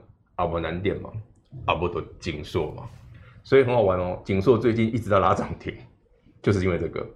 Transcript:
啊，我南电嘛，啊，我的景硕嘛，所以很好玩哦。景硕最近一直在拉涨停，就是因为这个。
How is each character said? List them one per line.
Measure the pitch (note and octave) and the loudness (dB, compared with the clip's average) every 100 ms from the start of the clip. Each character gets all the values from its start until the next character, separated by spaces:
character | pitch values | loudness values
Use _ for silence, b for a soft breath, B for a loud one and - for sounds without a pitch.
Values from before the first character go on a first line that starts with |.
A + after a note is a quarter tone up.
| - _ _ - | -18 _ _ -4
啊， | F2 | -2
我 | E2+ | -2
南 | D#2+ F2 | -4 -4
电 | F#2+ D#2 | -4 -4
嘛， | - G#2+ - _ _ - - | -8 -14 -16 _ _ -8 -4
啊， | D#2 | -2
我 | F2 | -2
的 | D#2 D2+ - | -4 -8 -10
景 | F#2 D2 | -10 -8
硕 | D2+ F2+ D2 | -6 -4 -4
嘛， | - - - - b b b | -8 -16 -18 -20 b b b
所 | - C3+ | 2 4
以 | |
很 | A#2+ | 6
好 | B2 | 4
玩 | G2+ F#2 | 2 2
哦。 | F2+ F#2 - | -2 -4 -2
景 | F#2+ | 2
硕 | A2+ A2+ | 4 4
最 | A#2+ | 4
近 | A2 A2+ | 2 0
一 | A#2 | -2
直 | G2 | 0
在 | G2+ | 4
拉 | F2+ G2+ | 4 2
涨 | - - | -2 -8
停， | F#2+ G2 - _ _ _ _ _ | -12 -12 -16 _ _ _ _ _
就 | - | 0
是 | G2 F#2 | 2 0
因 | |
为 | E2+ | -2
这 | D#2 | -4
个。 | - - | -6 -10